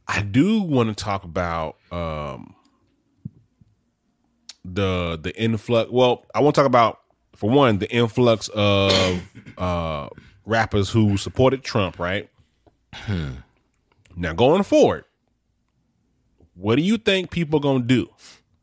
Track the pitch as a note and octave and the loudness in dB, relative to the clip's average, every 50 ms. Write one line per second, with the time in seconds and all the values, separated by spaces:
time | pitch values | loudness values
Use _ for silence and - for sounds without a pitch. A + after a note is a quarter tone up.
0 | _ - - F#2 F#2+ G2+ G2 B2+ E3+ G3 A3 A3 G3+ E3+ D3 B2+ A#2 A2 G#2+ - | _ -6 -4 -4 -4 0 2 2 2 2 2 0 -2 0 0 0 0 0 -2 -6
1 | - G#2+ G2 G2 - E2+ D#2 F#2 F2+ E2+ E2 E2 D#2+ D2+ - _ _ _ D#2+ F2 | -6 -6 -6 -6 -6 -8 -6 -6 -4 -4 -4 -4 -6 -6 -10 _ _ _ -10 -8
2 | E2+ E2 D#2 D2+ D2 C#2 C2 - - - - _ _ _ _ _ _ _ _ _ | -6 -6 -8 -8 -10 -10 -12 -14 -16 -20 -20 _ _ _ _ _ _ _ _ _
3 | _ _ _ _ _ - - _ _ _ _ _ _ _ _ _ _ _ _ _ | _ _ _ _ _ -20 -20 _ _ _ _ _ _ _ _ _ _ _ _ _
4 | _ _ _ _ _ _ _ _ _ _ - _ _ F#2 F2+ G2 G2 F#2+ F#2 F2+ | _ _ _ _ _ _ _ _ _ _ -20 _ _ -10 -6 -4 -2 -2 -2 -2
5 | F2 E2+ E2 D#2+ D2+ F2+ - - A2+ A2+ A2+ G#2 - - A#2+ A2+ A2+ - A2+ B2 | -4 -4 -6 -6 -8 -10 -6 -4 -2 -2 -2 -4 -4 -2 0 0 0 0 2 2
6 | B2+ B2 A#2+ - - _ - A2 B2+ D3+ D3 - C#3+ C3+ B2 B2 A#2 G#2+ - - | 4 4 2 0 -6 _ -2 2 2 2 4 4 2 4 4 4 4 4 2 -4
7 | _ _ _ _ _ _ _ _ - G#2 B2 C#3+ C#3+ B2 G#2+ G2 G#2 - A#2 A#2+ | _ _ _ _ _ _ _ _ -2 2 4 4 4 4 4 2 -2 -2 0 0
8 | A#2+ A2+ - - B2 A#2+ A2+ G#2 - - - G#2 G#2 G#2 G2+ G2 G2 G2 F#2+ F#2+ | 0 0 2 2 2 4 2 2 -2 -6 -4 0 2 2 2 2 2 2 2 2
9 | F#2+ F#2 F2+ F2+ E2+ - _ - - - - - F#2+ F2+ F2+ F2 E2+ D#2+ D#2 D2 | 2 0 -2 -4 -6 -12 _ -20 -20 -20 -10 -6 -4 -4 -2 -4 -4 -6 -6 -8
10 | C#2 G#1+ - - - - _ _ _ G2+ A2 A2+ A2 - - G#2+ G2 - - A2+ | -10 -12 -16 -20 -20 -20 _ _ _ -2 0 0 0 0 0 0 0 2 2 2
11 | A2 G#2 G2 F#2+ - - - - C3 C3 C3 C3 - - - A#2+ G2 F2 - - | 2 2 2 0 -4 -6 0 2 4 4 4 2 -4 -4 -2 -2 -2 -2 -4 -6
12 | F2 F2 F#2+ G2+ - - _ _ _ _ _ _ _ _ _ _ _ _ - - | -4 -4 -4 -4 -6 -10 _ _ _ _ _ _ _ _ _ _ _ _ -20 -16
13 | - - G#2 F2 D#2 C#2 B1+ B1+ - _ _ _ _ _ _ _ _ _ _ _ | -8 -6 -6 -4 -4 -6 -10 -12 -16 _ _ _ _ _ _ _ _ _ _ _
14 | _ _ E2+ E2+ F2 E2 E2 E2 A#2 C3 D#3+ G3 G3+ - D4 D#4 C4 C3 F2+ D2 | _ _ -12 -8 -8 -6 0 2 4 4 4 2 2 2 4 4 4 4 2 -2
15 | - _ _ _ _ _ _ _ _ _ _ _ _ _ _ _ _ _ _ _ | -8 _ _ _ _ _ _ _ _ _ _ _ _ _ _ _ _ _ _ _
16 | _ _ _ _ _ _ _ _ _ _ _ F2 F#2 G#2 A2+ C#3 D#3+ F#3+ A3+ A3+ | _ _ _ _ _ _ _ _ _ _ _ -8 -2 0 0 2 2 0 0 0
17 | - - G3 F#3+ F#3 - - E3+ E3+ D3 D#3 D3+ C#3+ C#3+ C3+ C3 A#2+ A#2 B2+ A#2+ | 0 0 -2 -2 -2 -4 -4 -6 -4 -2 -2 0 0 2 0 0 2 2 0 0
18 | F#2 - _ _ - - - _ _ _ _ _ | 0 -2 _ _ -20 -20 -20 _ _ _ _ _